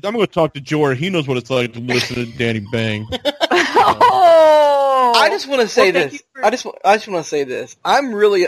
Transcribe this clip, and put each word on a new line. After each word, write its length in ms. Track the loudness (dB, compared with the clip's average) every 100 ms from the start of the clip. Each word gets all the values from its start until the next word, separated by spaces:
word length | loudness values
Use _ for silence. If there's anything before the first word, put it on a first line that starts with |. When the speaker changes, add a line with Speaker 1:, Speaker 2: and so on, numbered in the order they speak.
| -6
Speaker 1:
I'm 60 |
gonna 60 | -4
go 60 | -2
talk 280 | -2 -2
to 80 | -4
Jorah. 340 | -6 -2 0 -2
He 140 | -4
knows 180 | -4 -4
what 80 | -6
it's 140 | -4
like 240 | -4 -4
to 80 | -8
listen 340 | -4 -4 -4 -6
to 100 | -8
Dany 320 | -4 -4 -4 -6
bang." 380 | -4 -4 -6 -8
Speaker 2:
<laughs> 60 | -6 -6 -4 -2 -2 0 2 2 2 2
Oh! 1000 | 4 6 6 6 6 4 2 2 2 2 2
Speaker 3:
I 140 | 2
just 180 | -2 -4
wanna 200 | -2 0
say 240 | 2 2
Speaker 2:
Well, 100 | 0
thank 100 | -4
Speaker 3:
this. 100 | -8
Speaker 2:
you 40 | -20
for 120 | -4 -2
Speaker 3:
I 40 |
just, 160 | -2 -8 -2 0
I 100 | 0
just 120 | -2
wanna 160 | -8
say 200 | -4 -6
this. 320 | -4 -6 -10 -10
I'm 300 | -2 -2 -2
really, 340 | 0 2 2